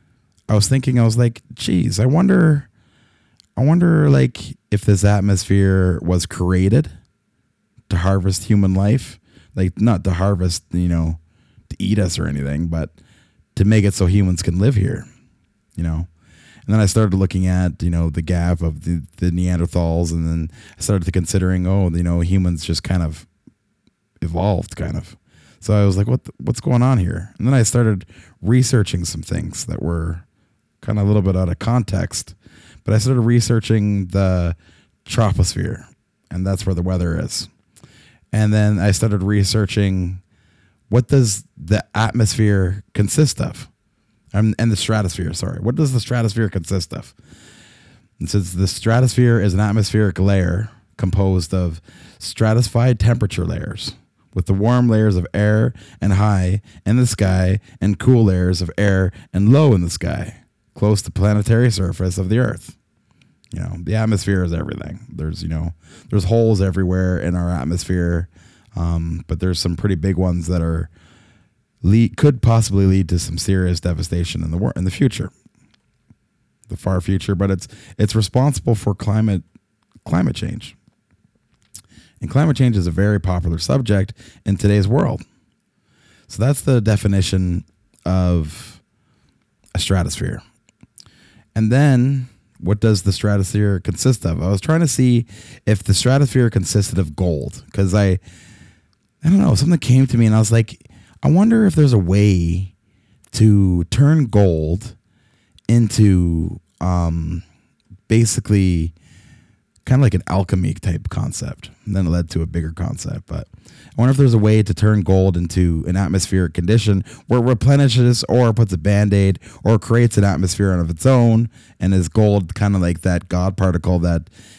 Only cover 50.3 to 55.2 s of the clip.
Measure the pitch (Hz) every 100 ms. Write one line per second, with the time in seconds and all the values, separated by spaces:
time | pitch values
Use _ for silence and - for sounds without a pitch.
50.3 | 98 87 87 107 - _ - 95 98 95
51.3 | 92 85 92 87 82 - - - _ -
52.3 | - 110 110 117 117 127 120 110 120 98
53.3 | - 85 80 76 - - - _ _ _
54.3 | 92 - 98 107 123 123 107 107 90